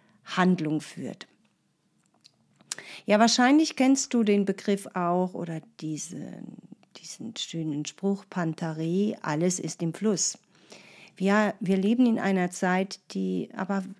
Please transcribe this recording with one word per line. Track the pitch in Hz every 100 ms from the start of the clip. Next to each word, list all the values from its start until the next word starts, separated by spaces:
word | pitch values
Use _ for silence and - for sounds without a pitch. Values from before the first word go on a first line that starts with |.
| _ _
Handlung | - - 185 180 151 151
führt. | - - 131 - - _ _ _ _ _ _ _ _ _ _ _ _ _ - - - - -
Ja, | 208
wahrscheinlich | 226 233 247 294 320 -
kennst | 262 269 -
du | 240
den | 214 202 196
Begriff | 196 - 202 -
auch | 180 175 180 180
oder | 185 170 160 - -
diesen, | 156 151 165 151 143 - - - - - _ -
diesen | - - - 220
schönen | - 165 156 147
Spruch, | 147 - 196 196 -
Pantare, | 185 165 160 165 156 165 185 208 -
alles | - 151 180 180
ist | 160 -
im | 170
Fluss. | 160 214 180 - - _ _ - - - - - -
Wir, | 190 208 208 -
wir | 180 196
leben | 196 240 247
in | 220
einer | 196 190 180
Zeit, | - 185 185 190 - -
die | 190 190 185 - -
aber | 190 196 190